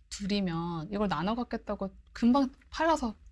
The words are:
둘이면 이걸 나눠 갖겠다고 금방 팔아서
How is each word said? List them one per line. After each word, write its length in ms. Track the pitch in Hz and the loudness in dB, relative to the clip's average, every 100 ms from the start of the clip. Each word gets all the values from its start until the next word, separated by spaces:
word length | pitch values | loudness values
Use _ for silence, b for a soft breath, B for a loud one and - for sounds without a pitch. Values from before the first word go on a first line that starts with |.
| - | -16
둘이면 800 | - 196 202 185 165 170 170 156 | -8 -2 0 0 -2 -2 -4 -4
이걸 160 | 202 208 | -2 0
나눠 280 | 151 185 233 | 0 0 -2
갖겠다고 600 | 240 226 - 202 196 - - | -4 -6 -6 -6 -6 -10 -16
금방 380 | - 233 269 262 - - | 2 4 4 2 -4 -12
팔아서 460 | - 320 302 233 - - | -2 2 2 0 -6 -16